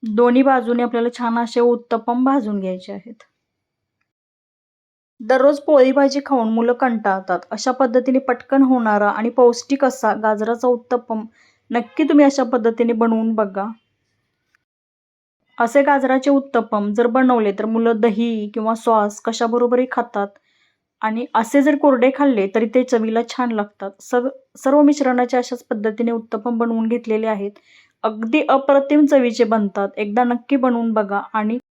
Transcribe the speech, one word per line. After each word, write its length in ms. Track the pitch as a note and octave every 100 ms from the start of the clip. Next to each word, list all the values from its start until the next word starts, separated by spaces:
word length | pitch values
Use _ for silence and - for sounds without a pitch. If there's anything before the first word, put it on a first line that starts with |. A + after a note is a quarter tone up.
| A3+
दोन्ही 340 | G#3+ A#3+ B3
बाजूने 400 | C4+ C4 A3+ A#3+
आपल्याला 260 | A#3+ A#3+ A#3 A#3+
छान 200 | A#3+ A#3
असे 220 | A#3 A#3+
उत्तप्पम 640 | A#3+ A#3+ A#3 A#3 A3+ A#3+
भाजून 360 | B3+ C#4 G#3+ G3+
घ्यायचे 320 | F#3+ F#3 F#3
आहेत. 300 | G3 G3+ A3 _ _ _ _ _ _ _ _ _ _ _ _ _ _ _ _ _ _ _ _
दररोज 400 | G#3+ C4 C4+ D4
पोळी 320 | - D4+ C4
भाजी 280 | C4+ C#4 C4+ C#4
खाऊन 220 | C4+ A3
मुलं 240 | A3+ A#3
कंटाळतात. 640 | B3 C4 A3+ G#3+ F#3+ F#3+ F3 -
अशा 200 | G#3+ -
पद्धतीने 480 | B3+ C4 A#3+ B3+ B3+
पटकन 440 | C4 A#3+ - C#4
होणारा 480 | C4 B3+ A3 G#3 G3+
आणि 200 | G3+ A3+
पौष्टिक 540 | A#3 B3 A#3 - C#4
असा 300 | C4+ B3+ A3
गाजराचा 540 | G#3+ G#3+ G#3+ G#3+ A#3 B3
उत्तप्पम 580 | A#3+ A#3+ B3 A#3+ A3 A3 _ _ _ _
नक्की 340 | A#3+ A3 -
तुम्ही 200 | D#4 D4+
अशा 180 | C#4 C#4
पद्धतीने 500 | B3 B3 A3+ A3+ A#3
बनवून 420 | A#3 A#3 A3+ A3+
बघा. 320 | A3 G#3 G3 G#3 A3+ _ _ _ _ _ _ _ _ _ _ _ _ _ _ _ _ _ -
असे 240 | A3+ C#4+
गाजराचे 480 | C#4 C#4 C4 C4 C4+
उत्तप्पम 640 | C#4 C#4 A#3+ A3+ G#3+ G#3
जर 140 | G#3 A#3+
बनवले 460 | A#3+ B3+ B3 G#3+
तर 120 | G3
मुलं 360 | G#3+ A3+ A3+ A3+
दही 480 | A#3 G#3 A#3 A3+ G#3
किंवा 260 | G#3+ A3
सॉस 460 | A3+ A#3+ A3 G#3 G#3
कशाबरोबरही 680 | - A3+ A#3 A#3+ A#3+ B3 B3+
खातात 380 | B3+ A3+ G#3 G3+ _ _ _ _ _ _ _
आणि 260 | A3 A3 B3
असे 280 | - A3+ C#4+
जर 140 | C#4 C#4+
कोरडे 340 | D4 C4 B3
खाल्ले 340 | C4+ C#4+ A#3+ G3
तरी 120 | G#3 A3+
ते 180 | B3+
चवीला 360 | B3 A#3 A3 A3 A#3
छान 240 | - B3
लागतात. 380 | A3 G#3 _ G3 -
सग-, 560 | - B3 B3 - _ -
सर्व 260 | C4+ C#4+
मिश्रणाचे 540 | D4 D4 B3+ B3 B3 B3+
अशाच 280 | A#3+ A#3+
पद्धतीने 460 | _ A3+ G#3+ G#3+ A#3
उत्तप्पम 480 | A#3 A3+ A3+ A3 A#3
बनवून 300 | A#3 A3+ A3+
घेतलेले 380 | A#3+ A#3 A3 A3
आहेत. 240 | G#3+ G3+ G#3 _ _ _ _
अगदी 380 | A3 G#3+ A3+ D4+ -
अप्रतिम 580 | C4+ C#4 C#4 C#4 D4 C#4+
चवीचे 380 | C#4+ A#3+ A3
बनतात. 440 | A3+ A3 G3+ F#3+ G3 G3
एकदा 280 | G#3 G#3
नक्की 320 | B3 A#3+ - C#4
बनवून 360 | B3+ A#3 A#3
बघा 300 | A3 G#3 G3+ -
आणि 260 | A3 G#3+ A#3 _